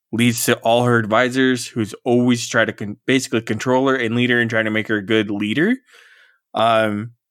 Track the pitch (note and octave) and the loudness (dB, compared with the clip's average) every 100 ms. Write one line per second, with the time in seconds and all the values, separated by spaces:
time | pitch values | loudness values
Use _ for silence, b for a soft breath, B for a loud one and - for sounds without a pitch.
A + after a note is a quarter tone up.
0 | _ A2+ A#2+ A#2 - A#2+ A2+ A#2+ B2 A#2 | _ 0 0 0 0 0 2 2 2 0
1 | G#2+ A2 B2+ B2+ C3 B2 - - G#2 - | 2 0 2 0 0 0 -4 -6 -6 -6
2 | C3 B2 B2 A#2 - A#2 A2 G2+ G#2 - | 0 2 2 0 0 0 0 -2 -10 -8
3 | - C3 B2+ A2+ A2+ G#2+ B2+ B2+ C3+ C3 | -2 -2 0 -4 -4 -4 0 0 2 0
4 | A2+ A#2+ B2 B2 A2+ A2+ A2 A2 G#2 G#2+ | -2 0 2 2 0 0 0 -2 -2 -4
5 | G2+ A2 G#2 G2+ G#2 A2+ F#3+ C4 b b | 0 0 0 -2 -2 0 0 -2 b b
6 | b b b b _ G#2+ A2+ A2+ A2 G#2 | b b b b _ 0 2 2 2 -2
7 | A#2 - _ | -8 -14 _